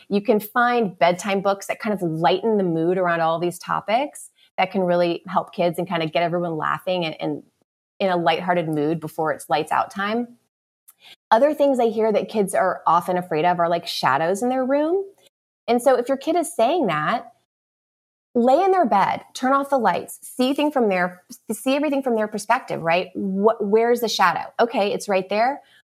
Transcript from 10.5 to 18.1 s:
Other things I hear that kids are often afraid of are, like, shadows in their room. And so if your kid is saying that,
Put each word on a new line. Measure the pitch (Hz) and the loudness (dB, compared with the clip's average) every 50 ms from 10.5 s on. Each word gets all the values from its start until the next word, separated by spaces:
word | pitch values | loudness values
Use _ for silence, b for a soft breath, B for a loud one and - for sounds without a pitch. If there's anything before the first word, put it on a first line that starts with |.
| _ _ _ _ _ _ _ _ B B B B B B _ - | _ _ _ _ _ _ _ _ B B B B B B _ 0
Other | - 226 277 302 294 | 2 4 4 2 2
things | 285 285 277 269 247 | 4 2 2 4 2
I | 233 233 | 2 0
hear | 214 226 214 220 | 2 2 0 2
that | 208 190 - - | 2 0 0 -2
kids | - 220 202 190 - | -2 -2 -2 0 2
are | - 190 185 - - - | 2 2 2 0 0 2
often | - 160 175 175 190 180 | 2 2 2 2 0 -2
afraid | 180 180 180 165 151 160 | -2 -2 -2 -2 0 2
of | 175 180 170 | 2 2 2
are, | 170 170 | 2 0
like, | 175 175 - - | 0 -2 -4 -6
shadows | - - - 143 127 143 160 170 196 202 | -6 0 0 2 2 2 2 0 0 0
in | 247 247 | 0 -2
their | 254 262 262 | 0 0 0
room. | 254 277 285 302 320 349 392 392 392 - b b b b _ _ _ _ _ - | 0 0 0 2 0 0 -2 -4 -6 -14 b b b b _ _ _ _ _ -2
And | - 233 247 | 0 0 2
so | 240 277 254 | 4 4 2
if | 247 247 | 2 2
your | 254 269 | -2 -4
kid | 262 - 311 330 | -4 -2 -2 0
is | 349 320 330 - | 0 -2 -2 0
saying | - 226 247 330 359 277 | 0 2 2 2 2 0
that, | 190 156 151 151 170 214 254 - - _ _ _ _ _ _ _ _ _ _ _ _ _ _ _ _ | 0 0 -2 -2 -2 -2 -4 -6 -10 _ _ _ _ _ _ _ _ _ _ _ _ _ _ _ _